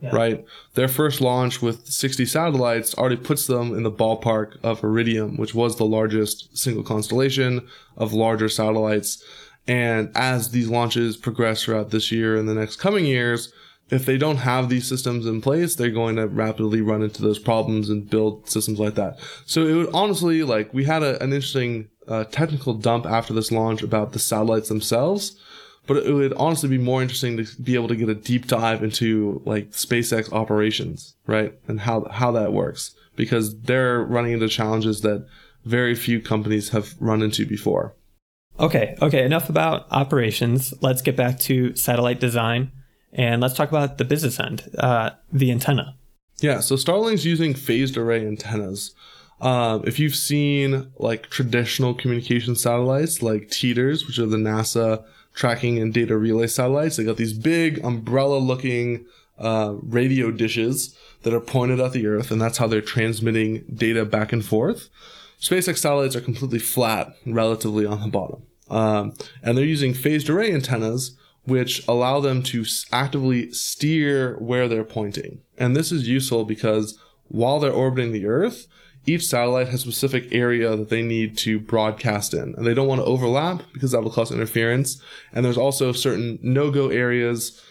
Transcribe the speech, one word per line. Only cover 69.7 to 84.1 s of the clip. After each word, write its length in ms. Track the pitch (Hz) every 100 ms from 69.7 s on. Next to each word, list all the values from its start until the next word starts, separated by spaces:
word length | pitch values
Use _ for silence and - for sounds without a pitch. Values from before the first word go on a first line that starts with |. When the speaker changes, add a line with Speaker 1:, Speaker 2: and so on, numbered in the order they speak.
| 151 135
Speaker 2:
phased 360 | 127 147 151 147
array 220 | 175 226
antennas 600 | 156 127 120 110 120 127 - _ _
which 420 | - 127 127 - -
allow 320 | 120 123 143
them 220 | 139 127
to 200 | 127 120
s-, 240 | 107 - -
actively 580 | 120 135 143 131 123 120
steer 840 | - - - 151 160 147 139 127 107
where 300 | 113 123 123
they're 160 | 113
pointing. 560 | 110 113 104 - - - _ -
And 160 | 123
this 160 | 135 165
is 180 | 165 117
useful 360 | 131 131 117
because 540 | 107 110 113 110 107 - _ _ -
while 300 | 113 127 147
they're 120 | 143
orbiting 400 | - 131 127 117
the 140 | 110 98
Earth, 400 | 127 226 - - _ - - -
each 200 | 170 -
satellite 420 | 123 120 127 127
has 120 | 123
a 20 |
specific 460 | 127 113 135 131 123
area 460 | 120 120 120 113 107
that 140 | 107
they 120 | 110
need 360 | 117 113 110 110
to 200 | 110 107
broadcast 760 | 107 113 110 107 120 104 -
in. 200 | - -
And 120 | 117 117
they 80 |
don't 120 | 120 135
want 140 | 127
to 60 | -
overlap 560 | 131 123 131 165 175 -
because 200 | 131 131
that 100 | 120
will 80 | 113